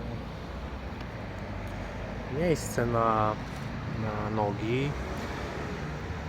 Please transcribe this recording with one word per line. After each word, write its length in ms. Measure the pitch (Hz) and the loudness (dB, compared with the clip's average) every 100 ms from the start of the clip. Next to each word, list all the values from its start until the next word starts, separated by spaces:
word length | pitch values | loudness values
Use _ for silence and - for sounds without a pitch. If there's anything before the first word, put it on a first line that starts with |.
| 117 120 - - - - - - - - - - - - - - - - - - - - - 139 | -4 -4 -6 -8 -8 -6 -6 -6 -6 -6 -8 -6 -6 -6 -6 -6 -6 -6 -6 -6 -6 -6 -2 2
Miejsce 460 | 175 143 - - 120 | 4 4 2 2 4
na, 480 | 117 113 110 107 110 - - - - - 113 | 6 6 8 6 2 -2 -4 -4 -4 -2 -2
na 340 | 107 104 104 107 | 0 0 2 4
nogi. 540 | 104 101 107 127 143 - - - - - - - - - - - - - | 4 2 2 2 2 0 -4 -4 -4 -4 -4 -4 -4 -4 -4 -4 -4 -4